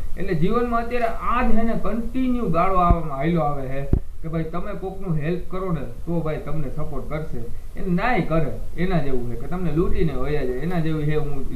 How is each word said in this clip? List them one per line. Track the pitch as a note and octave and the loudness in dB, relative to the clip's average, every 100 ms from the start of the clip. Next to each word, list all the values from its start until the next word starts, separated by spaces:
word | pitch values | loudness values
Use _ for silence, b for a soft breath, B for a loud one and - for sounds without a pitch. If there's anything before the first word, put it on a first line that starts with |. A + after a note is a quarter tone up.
| B - | B 0
એટલે | E3+ | 0
જીવનમાં | D3 F#3 A#3+ A#3+ A#3 | 2 2 2 0 -2
અત્યારે | A3+ A#3+ | -2 -2
આ | - - G3+ A#3 | -2 -2 -2 2
જ | A#3 A3 | 6 8
હે | |
ને | A3+ E3+ | 6 4
કન્ટિન્યુ | F#3 A#3 - C4 B3+ B3 F3 | 2 0 -2 -2 0 0 0
ગાળો | E3 F#3+ | 2 2
આવવામાં | F#3 F#3+ E3+ D#3 E3+ | 4 4 2 0 -4
હાલ્યો | E3 E3+ | -2 0
આવે | D3 C#3 C3 | 0 -2 -2
હે | C3+ D3 - - - | -4 2 0 0 -4
કે | D#3+ | -4
ભાઈ | D#3+ | -4
તમે | D#3 E3+ D#3 | -4 -4 -6
કોકનું | - F#3+ F#3+ F#3+ D3+ | -6 -8 -6 -4 -2
હેલ્પ | D#3 F3 - | -2 -2 -4
કરો | F#3+ F#3+ | -4 -4
ને | D#3 | -4
તો | A#2+ - E3 E3+ | -6 -6 -4 -4
ભાઈ | D3+ D3+ | -4 -6
તમને | C#3+ D3+ C#3+ | -2 -2 -2
સપોર્ટ | D3+ D3+ - - | -2 -2 -2 -4
કરશે, | D3+ D#3 A#2+ - B B - | -4 -2 -2 -2 B B -4
એ | F#3 | -2
નાય | F3 A#3 G#3+ | 0 0 0
કરે | D3+ D#3 - - - - | 0 0 0 -2 -4 -2
એના | F3+ E3+ | 0 2
જેવું | C#3 B2+ A#2 | 4 2 2
છે | - | -2
કે | - | -2
તમને | F3+ E3+ | -2 0
લૂંટીને | D3+ G#3 - D3+ | 2 4 4 2
વયા | B2+ D3+ D3 | 0 0 0
જાય | C3 B2+ | 0 -2
એના | E3 F3 | -2 0
જેવું | D#3 D#3 | 0 0
છે. | D3 D3+ | 0 0
હું | C#3+ C#3 B2+ | 2 2 2